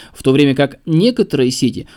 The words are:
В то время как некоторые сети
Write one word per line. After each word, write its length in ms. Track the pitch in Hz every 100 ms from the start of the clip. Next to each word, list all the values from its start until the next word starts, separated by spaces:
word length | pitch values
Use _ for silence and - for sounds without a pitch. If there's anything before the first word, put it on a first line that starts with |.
| -
В 120 | -
то 80 | 131
время 240 | 135 143 135
как 240 | 143 -
некоторые 680 | - 160 226 247 - 139 127
сети 340 | - 123 - -